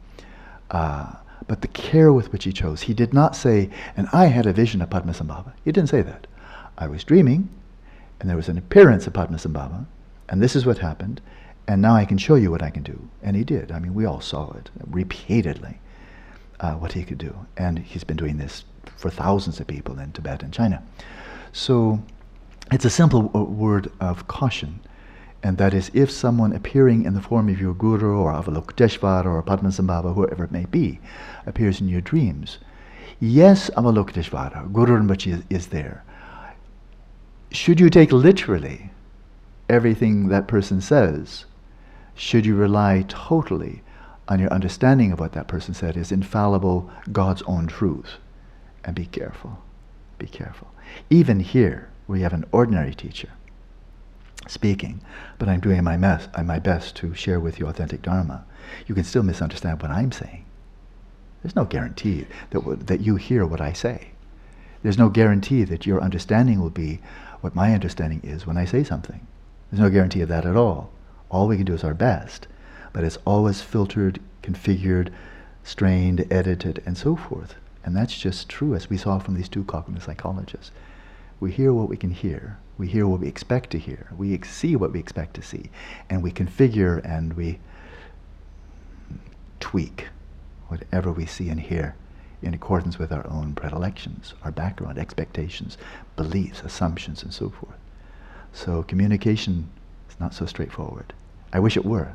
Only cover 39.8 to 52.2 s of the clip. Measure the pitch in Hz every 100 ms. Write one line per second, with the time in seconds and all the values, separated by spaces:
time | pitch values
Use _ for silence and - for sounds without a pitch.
39.8 | 117 110 113 104 95 98 98 110 98 95
40.8 | 90 143 95 73 - - - - - -
41.8 | - - - - - 117 107 101 101 104
42.8 | 101 95 95 - - 165 - 80 80 -
43.8 | - - - - - 95 95 95 95 -
44.8 | 127 135 107 82 80 80 - 85 - 87
45.8 | 85 85 85 95 95 110 101 98 92 90
46.8 | 90 - - 101 95 92 - 90 82 -
47.8 | 98 71 - - - - - - - -
48.8 | - 87 85 - - - - - - -
49.8 | - - - - - - - - - -
50.8 | - - - 170 131 98 90 131 101 -
51.8 | - - - 98